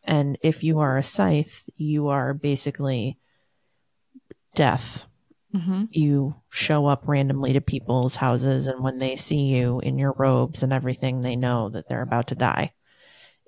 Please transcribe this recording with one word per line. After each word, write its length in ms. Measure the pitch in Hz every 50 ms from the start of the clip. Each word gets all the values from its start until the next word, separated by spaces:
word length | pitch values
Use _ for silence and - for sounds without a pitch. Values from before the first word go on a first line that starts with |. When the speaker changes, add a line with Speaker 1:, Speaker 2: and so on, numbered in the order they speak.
| _
Speaker 1:
And 340 | - 160 147 143 143 139 - -
if 200 | 160 156 - -
you 140 | 160 160 156
are 180 | 151 139 131
a 60 | 135 139
scythe, 640 | - - - 196 185 160 147 151 - - - - - -
you 320 | - 151 151 151 151 147 143
are 240 | 139 139 127 131 139
basically 840 | 147 - 147 143 131 - 143 139 - 139 135 131 120 107 131 - - _ _ _ _ _ _ _ _ _ _ _ _ _ _ _ _ _ _ - - - - - - _ _ -
death. 520 | - 156 127 85 131 - - - - - - _ _ _ _ _ _ _ _ -
Speaker 2:
Mm-hmm. 300 | 190 165 185 185 190 214 220
Speaker 1:
You 440 | - 156 151 147 143 139 139 135 147 - _ _
show 360 | - - - - 156 147 143
up 180 | 143 143 135 -
randomly 460 | - 147 139 139 135 139 139 135 127 131
to 60 | 139
people's 560 | 139 - - 139 - - 131 127 123 131 -
houses, 500 | - 135 131 120 120 123 135 131 131 135 135
and 140 | 131 127 127
when 160 | 135 131 127
they 180 | 131 131 131
see 260 | 131 - - 156 147 139
you 340 | 135 135 127 123 123 120 127
in 180 | - - 131 135
your 140 | 139 139 131
robes 500 | - 135 135 131 123 127 127 156 - -
and 100 | 131 135
everything, 480 | 131 131 127 123 - - 131 127 131
they 160 | 123 127 120
know 340 | 120 127 123 123 117 110 101
that 180 | 123 90 - -
they're 140 | 123 117 123
about 260 | - - 120 120 -
to 60 | 127
die. 380 | - 127 - - - - - - _ _ _ _ _ _ - - - - - _ _ _